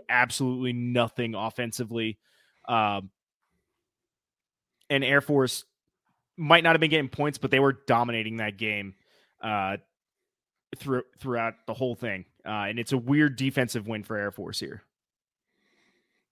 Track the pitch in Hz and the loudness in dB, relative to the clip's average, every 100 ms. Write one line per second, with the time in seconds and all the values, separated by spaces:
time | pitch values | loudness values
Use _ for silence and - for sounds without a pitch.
0 | - 123 123 - 131 127 127 120 123 123 | 2 2 2 0 -2 -2 -4 -4 0 0
1 | 113 - 113 104 113 - 117 - 113 117 | 0 -2 -4 -4 -6 -6 -6 -6 -6 -4
2 | 110 101 _ _ _ _ - 117 104 101 | -4 -6 _ _ _ _ -2 0 2 -2
3 | 98 _ _ _ _ _ _ _ _ _ | -8 _ _ _ _ _ _ _ _ _
4 | _ _ _ _ _ _ _ _ - 139 | _ _ _ _ _ _ _ _ 0 0
5 | 131 143 143 143 127 - - _ _ _ | 4 2 4 2 2 -2 -10 _ _ _
6 | _ _ _ - 156 170 165 160 160 156 | _ _ _ -4 6 6 8 4 4 2
7 | 131 - 147 - 135 131 139 135 - 117 | 0 -2 -2 -2 2 4 4 2 2 2
8 | 120 113 110 113 107 98 110 104 98 - | 2 -2 -4 -4 -6 -4 -4 -4 -6 -14
9 | _ _ _ - 110 104 95 98 _ _ | _ _ _ -10 -4 -2 -2 -4 _ _
10 | _ _ _ _ _ _ - - 139 127 | _ _ _ _ _ _ -18 -10 -4 -2
11 | - - 131 117 113 - - 123 127 113 | -4 -10 -4 -2 -2 -4 -8 -4 -4 -4
12 | 117 95 - _ - 107 101 117 113 135 | -6 -6 -10 _ -6 -4 -2 -4 -2 -2
13 | 120 147 147 123 135 135 120 117 104 107 | 2 4 4 2 -2 0 -2 -2 -6 -8
14 | 101 107 101 - 90 - - 104 _ _ | -6 -6 -6 -8 -10 -8 -10 -14 _ _
15 | _ _ _ _ _ _ _ _ _ _ | _ _ _ _ _ _ _ _ _ _
16 | _ _ _ | _ _ _